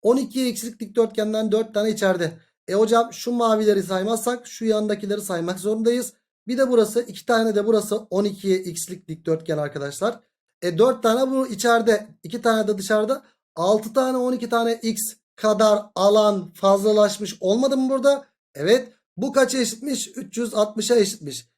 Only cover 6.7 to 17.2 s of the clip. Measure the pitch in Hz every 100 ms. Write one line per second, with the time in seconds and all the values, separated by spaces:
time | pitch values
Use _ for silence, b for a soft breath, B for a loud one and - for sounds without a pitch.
6.7 | 247 214 233 240 - - 226 226 202 208
7.7 | 220 208 214 214 180 208 196 196 190 185
8.7 | 165 - 185 - 160 - 160 165 151 147
9.7 | 143 139 139 208 233 _ _ _ _ 175
10.7 | 165 240 240 226 233 262 269 262 196 240
11.7 | 233 226 214 214 _ 170 233 233 220 208
12.7 | 202 190 214 214 269 b b _ - 175
13.7 | 214 214 269 262 262 247 254 233 233 233
14.7 | 226 226 220 - - _ _ 214 202 214
15.7 | 208 - - 196 208 208 202 165 - 196
16.7 | 196 208 208 208 202